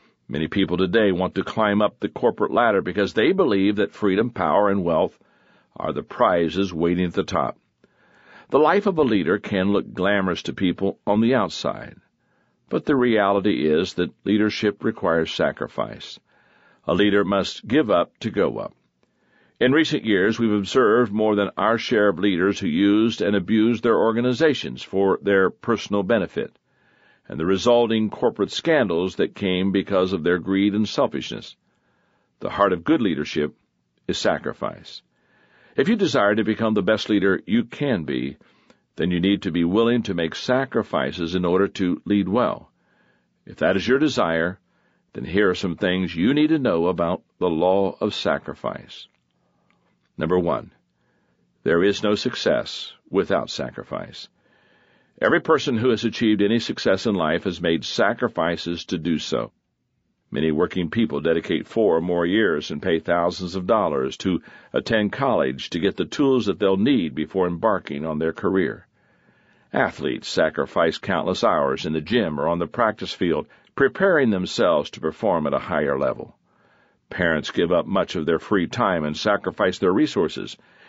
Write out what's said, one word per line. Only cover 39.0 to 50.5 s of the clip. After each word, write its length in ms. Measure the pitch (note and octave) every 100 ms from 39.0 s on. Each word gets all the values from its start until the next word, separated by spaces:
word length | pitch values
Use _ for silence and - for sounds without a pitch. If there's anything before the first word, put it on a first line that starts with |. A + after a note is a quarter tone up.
| E2+
you 100 | F2
need 240 | F#2 G2+
to 80 | F#2+
be 120 | E2+
willing 400 | E2+ G2+ A#2 A#2+
to 100 | A2
make 220 | E2+ E2
sacrifices 1000 | - - B2+ C3 A#2 - D#2+ C2 F2+ E2
in 120 | F2+
order 220 | F2+ F#2 G2
to 300 | - F#2 E2
lead 240 | - G2+ F#2
well. 400 | A2 G#2+ - - _ _ _ _ _ _ _
If 120 | - -
that 180 | E2+
is 120 | F#2+ G#2
your 100 | C3+
desire, 600 | D3+ B2 F2+ E2 E2+ F#2+ _ _ _ _ _
then 120 | -
here 240 | C2 F#2 G2+
are 60 |
some 200 | F2 F#2+
things 400 | D#2 G2 F#2 F2+
you 200 | E2+ G2+
need 140 | C#3+ D3+
to 100 | D#3
know 280 | B2 E2+ E2+
about 360 | F2 E2+ F2+ _ _
the 100 | F2+
law 460 | D#2+ F2+ G2 F#2+ -
of 140 | G#2+
sacrifice. 920 | - F2 D2 - C#2 G#1 - - - - _ _ _ _ _ _ _ _ _ _
Number 220 | - D#2+ F2+
one, 340 | E2+